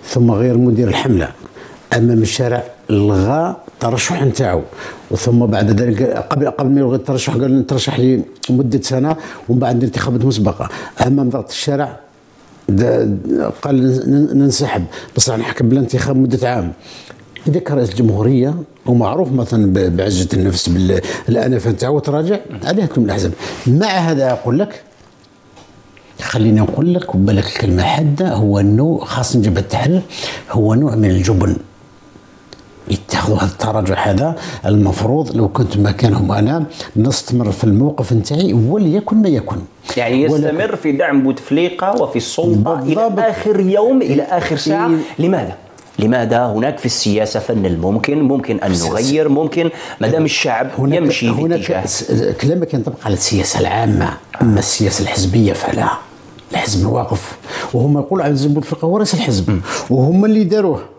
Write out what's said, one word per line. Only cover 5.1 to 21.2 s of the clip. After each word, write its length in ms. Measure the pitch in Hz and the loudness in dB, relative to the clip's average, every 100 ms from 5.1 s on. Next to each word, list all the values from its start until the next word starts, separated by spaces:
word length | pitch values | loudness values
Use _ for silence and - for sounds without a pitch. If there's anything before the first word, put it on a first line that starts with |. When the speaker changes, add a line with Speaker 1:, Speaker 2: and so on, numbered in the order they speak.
| 98 | -4
Speaker 1:
ثم 280 | - 120 117 | 2 2 4
بعد 360 | 104 104 107 | 2 2 2
ذلك 200 | 120 107 127 110 - | 2 0 0 -2 -4
قبل، 220 | 143 139 | -2 -2
قبل 180 | - 135 | -2 0
ما 100 | 139 | 2
يلغي 160 | 131 127 | 2 0
الترشح 380 | 131 131 131 | -2 -4 -2
قال 260 | 123 135 131 | -2 0 0
نترشح 400 | 123 135 127 123 127 127 - - - | 0 -2 -2 0 2 2 -2 -10 -2
لمدة 320 | 127 131 131 | 0 2 -2
سنة 340 | - 127 143 160 - - - | -2 -2 0 -2 -6 -16 -2
ومن 100 | 120 | 0
بعد 240 | 123 120 | 2 0
انتخابات 420 | 127 - - 117 127 | 0 -2 -2 0 0
مسبقة. 440 | 110 101 92 - - - - 127 | 2 0 -2 -8 -10 -14 -4 0
أمام 220 | 139 127 | 2 2
ضغط 200 | 120 104 | -2 -6
الشارع 500 | - - 139 143 - - _ _ _ - - - | -6 -4 -2 -4 -8 -20 _ _ _ -20 -12 0
د-، 840 | 98 120 - 110 98 - 67 - - | 2 2 2 0 -2 -2 -2 -2 -4
قال 140 | 147 135 | 0 2
نن-، 600 | 131 127 131 143 151 139 | 2 0 2 2 4 4
ننسحب، 500 | 139 - 143 107 85 - - - | 2 2 -2 -2 -4 -10 -8 -2
بصح 220 | - 113 | 0 0
نحكم 320 | 113 - 120 | -4 0 2
بلا 100 | 131 | 2
انتخاب 360 | 127 127 98 131 | 2 -2 0 2
مدة 340 | 131 120 120 | 2 2 0
عام. 240 | 123 87 80 - - - - - - - | -2 -4 -8 -18 -20 -20 -20 -20 -6 -2
إذا 120 | 160 | -2
كان 180 | - 143 | 0 0
رئيس 120 | 117 | 0
الجمهورية 640 | 92 117 101 110 135 131 170 151 - - | 2 2 2 2 2 2 -2 -8 -10 0
ومعروف 460 | 120 104 147 151 | 2 2 0 0
مثلًا 420 | 127 117 113 101 | -2 0 2 2
ب-، 240 | 92 92 85 | 2 0 0
بعزة 300 | 95 92 90 | 0 0 0
النفس 360 | 92 95 90 - | 0 0 -2 0
بال-، 320 | 87 92 92 - - | 0 2 0 -2 -8